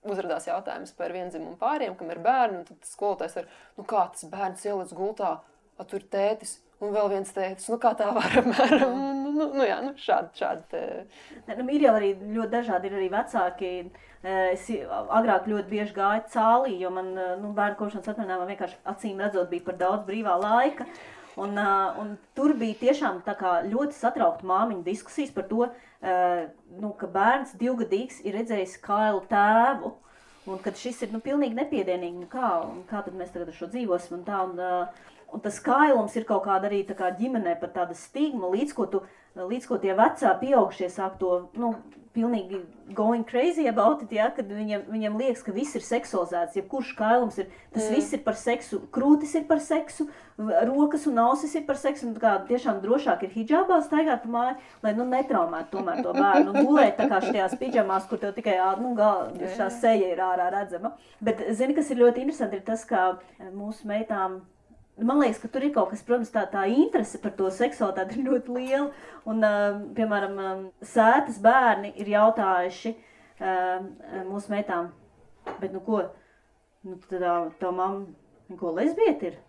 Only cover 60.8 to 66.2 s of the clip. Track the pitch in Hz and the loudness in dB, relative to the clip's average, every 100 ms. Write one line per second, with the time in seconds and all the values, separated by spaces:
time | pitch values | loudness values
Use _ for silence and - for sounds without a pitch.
60.8 | 220 - - - 220 220 - 214 262 294 | -8 -10 -20 -6 -2 -2 -2 -2 0 0
61.8 | 294 247 240 240 269 311 226 196 196 220 | 0 6 6 6 -2 -2 -4 -4 -4 -6
62.8 | - 214 185 185 - _ 190 190 208 220 | -2 2 2 0 -10 _ -16 -10 -10 -10
63.8 | 214 208 220 208 190 185 185 _ _ - | -4 -4 -2 -2 -4 -6 -14 _ _ -20
64.8 | _ - 226 285 269 220 226 269 277 294 | _ -4 0 4 4 0 -6 -2 0 2
65.8 | - 214 - 240 | 0 -2 0 0